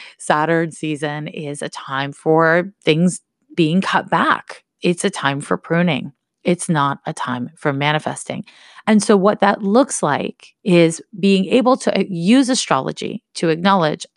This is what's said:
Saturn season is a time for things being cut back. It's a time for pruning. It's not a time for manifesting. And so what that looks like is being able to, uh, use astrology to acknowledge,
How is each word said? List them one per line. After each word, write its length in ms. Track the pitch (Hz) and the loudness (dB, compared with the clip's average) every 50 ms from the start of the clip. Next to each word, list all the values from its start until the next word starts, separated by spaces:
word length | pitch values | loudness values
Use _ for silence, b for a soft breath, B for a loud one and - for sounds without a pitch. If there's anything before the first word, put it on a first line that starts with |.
| B B B B | B B B B
Saturn 520 | - - 175 151 151 156 165 165 170 165 | -2 0 0 2 2 2 2 0 0 -2
season 560 | 147 - - 156 151 139 151 147 147 151 151 151 | -6 -8 -6 -6 -6 -4 -6 -6 -6 -6 -10 -10
is 340 | - - 160 143 143 143 | -10 -10 -10 -10 -10 -10
a 80 | - - | -10 -12
time 420 | - - - - 135 135 139 143 | -12 -14 -12 -8 -6 -6 -6 -6
for 600 | 143 - - 160 156 160 165 160 165 175 180 196 - _ _ | -8 -6 0 2 4 4 4 4 4 2 0 -2 -10 _ _
things 380 | - 156 156 175 180 165 - - _ _ _ _ _ - | 0 2 4 2 0 0 -2 -12 _ _ _ _ _ -2
being 260 | - 170 151 160 190 | 0 0 2 2 0
cut 280 | 185 - - 180 - - | 0 0 0 -2 0 0
back. 540 | - 165 226 - - - - _ - - _ _ _ _ | 0 0 2 2 0 -2 -4 _ -20 -20 _ _ _ _
It's 220 | - 185 180 - - | -2 -2 -2 0 -2
a 60 | 202 | -4
time 320 | - - - 139 139 139 | -4 -2 -4 -2 -2 -2
for 160 | 139 - 185 185 | -4 -4 -6 -6
pruning. 560 | - - 165 170 175 180 151 - - 139 - _ _ _ _ _ _ | -4 -2 0 0 2 2 0 -2 -4 -10 -14 _ _ _ _ _ _
It's 260 | - 175 175 - - | -2 -2 -2 -2 -2
not 300 | 170 151 143 139 143 143 _ | 0 0 0 0 -2 -4 _
a 80 | 143 135 | -10 -8
time 360 | - - - 123 123 120 123 - _ | -8 -8 -8 -6 -6 -8 -10 -12 _
for 160 | - 151 139 | -4 -4 -2
manifesting. 720 | 135 143 147 151 151 - - 135 - - - - - - B B B B B B B B - | 0 0 0 0 0 -2 -4 -8 -10 -10 -10 -10 -10 -10 B B B B B B B B 2
And 160 | 220 214 196 | 2 2 4
so 140 | - 220 196 | 4 4 4
what 240 | 180 202 208 - | 4 2 2 2
that 200 | - 196 202 - | 2 0 0 0
looks 400 | 214 196 202 240 285 - - - | -2 0 2 2 2 2 -2 -4
like 520 | - 156 139 127 - - - _ - - _ _ _ | -2 -2 -2 -2 -4 -6 -10 _ -20 -20 _ _ _
is 380 | 220 175 175 170 165 165 - - _ - 185 | 2 4 6 6 4 2 -2 -12 _ -10 -2
being 260 | 170 196 196 190 190 | 2 2 2 2 2
able 300 | - 208 247 254 247 254 - | 2 2 2 4 4 0 0
to, 220 | - 214 - 190 | 0 -2 -2 -2
uh, 40 | 196 - | -2 -2
use 400 | 190 165 170 185 233 269 277 220 | -4 -4 2 4 4 4 4 2
astrology 760 | 277 - - - 156 135 135 160 160 - - - - - - _ _ | 0 -2 0 0 -2 -2 -2 -4 -8 -8 -8 -8 -8 -10 -14 _ _
to 140 | - - 165 | -4 -2 -2
acknowledge, 560 | 160 160 175 196 196 196 165 151 160 170 - - _ | 0 0 2 2 2 4 2 0 0 -4 -10 -8 _